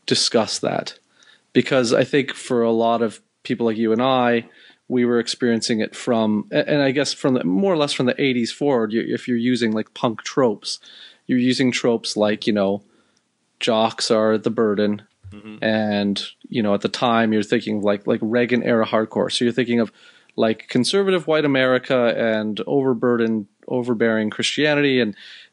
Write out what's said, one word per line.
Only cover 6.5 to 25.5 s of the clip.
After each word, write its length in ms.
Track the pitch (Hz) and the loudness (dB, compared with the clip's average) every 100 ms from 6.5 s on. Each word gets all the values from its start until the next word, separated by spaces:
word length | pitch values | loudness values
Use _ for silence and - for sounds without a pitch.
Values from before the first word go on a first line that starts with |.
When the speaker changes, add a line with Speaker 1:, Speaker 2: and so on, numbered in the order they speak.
| 147 151 | -2 0
Speaker 1:
and 160 | 147 | 2
I 100 | 139 | 2
guess 200 | 135 131 | 0 -2
from 220 | - 143 | -2 0
the, 100 | 127 | 0
more 300 | 123 190 196 | 0 0 2
or 20 | 165 | 0
less 160 | 147 | 0
from 140 | - 127 | 0 -2
the 140 | - | 0
eighties 320 | 139 123 117 | 0 0 -2
forward, 400 | - 143 123 110 | -2 0 0 0
you, 100 | 113 - | -2 -2
if 220 | 120 - | -4 -2
you're 80 | 117 | -2
using, 380 | 123 120 117 | 0 0 0
like, 200 | 110 - | -2 -6
punk 300 | - 123 107 | -4 -4 -4
tropes, 560 | - - 123 101 - - - - - _ - | -6 0 2 0 -8 -12 -14 -20 -20 _ -2
you're 100 | 127 | 0
using 320 | 123 127 131 | 2 2 0
tropes 460 | - 127 117 - 107 | 0 0 0 -2 -2
like, 320 | 104 107 - | 0 0 0
you 60 | |
know, 300 | 104 98 101 _ _ _ _ _ _ _ - | 0 0 -2 _ _ _ _ _ _ _ -8
jocks 500 | - 110 113 - - | 0 2 2 0 0
are 280 | 113 110 107 | 2 2 2
the 120 | 117 | 0
burden. 520 | 113 110 101 104 104 - _ 95 | 0 0 2 0 -2 -8 _ -20
Speaker 2:
Mm-hmm. 320 | 104 107 107 | -20 -18 -6
Speaker 1:
And, 600 | 110 110 107 104 101 98 - - - | -2 0 0 0 0 -2 -8 -14 -8
you 160 | 127 | -2
know, 100 | 104 | 0
at 60 | 101 | 0
the 80 | 107 | -2
time 460 | - 127 113 110 | -2 0 2 2
you're 100 | 107 | 0
thinking 360 | 101 120 107 107 | 0 -2 -2 -2
of, 40 | |
like, 240 | 101 101 - | 0 -2 0
like, 140 | 117 | -2
Reagan 400 | 110 120 123 123 | 0 0 2 0
era 220 | 120 117 110 | 2 2 2
hardcore. 440 | 110 110 104 87 | 0 -2 -2 -2
So 140 | - | 0
you're 100 | 120 | -2
thinking 280 | 120 120 120 | 0 0 0
of, 100 | 107 - - - _ - | 0 -4 -20 -20 _ -2
like, 320 | 113 107 - | 0 -2 -2
conservative 580 | 127 - 196 196 185 156 | -2 0 0 2 0 0
white 160 | 156 | 0
America 720 | 147 131 131 127 - 131 117 - | 2 2 2 2 2 2 2 2
and 460 | 113 110 107 104 - | 0 0 -2 -6 -2
overburdened, 800 | 139 135 117 123 120 113 110 101 _ - | 0 2 2 2 2 0 -2 -6 _ -6
overbearing 640 | 127 120 110 117 110 107 | -4 -2 0 2 2 -2
Christianity. 720 | - 113 - 151 147 143 131 | -2 -4 0 0 2 2 2
And 160 | 110 - - - - | 0 -4 -16 -20 -20